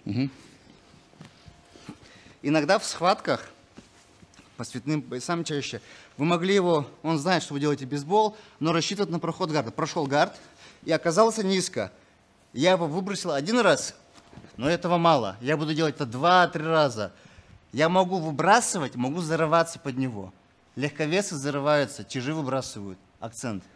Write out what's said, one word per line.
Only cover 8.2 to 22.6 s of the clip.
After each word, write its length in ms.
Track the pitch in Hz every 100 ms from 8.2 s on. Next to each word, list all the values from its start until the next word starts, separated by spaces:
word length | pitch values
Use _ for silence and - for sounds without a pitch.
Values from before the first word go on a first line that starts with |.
| 214 214 - -
но 140 | 156
рассчитывает 360 | 165 156 202 190
на 100 | 170
проход 300 | 165 165 180
гарда. 220 | 151 113
Прошёл 340 | - 156 175 139
гард 300 | 143 175 - - - - -
и 80 | -
оказался 520 | 156 170 160 226 220
низко. 480 | 190 190 180 - 95 - _ _ _ _ _
Я 200 | 120 165
его 140 | 185 165
выбросил 440 | 165 196 196 180
один 280 | 143 151 240
раз, 360 | 202 139 - - _ - - - - -
но 120 | 131
этого 280 | 170 175 175
мало. 400 | 170 151 104 101
Я 160 | 123 151
буду 160 | 151
делать 220 | 156 160 143
это 100 | 135
два-три 580 | 120 160 180 175 170
раза. 500 | 156 160 147 107 98 - - - - - _
Я 180 | 117 160
могу 280 | 185 185 185
выбрасывать, 760 | 160 139 160 226 233 190 131 127
могу 260 | 127 160
зарываться 580 | 160 160 160 165 160 -
под 180 | 143 127
него. 360 | 131 107 95 - _ _ _ -
Легковесы 600 | 143 - 151 180 208 151
зарываются, 680 | 139 143 143 147 135 -
тяжи 300 | 98 131 123
выбрасывают. 680 | 160 135 135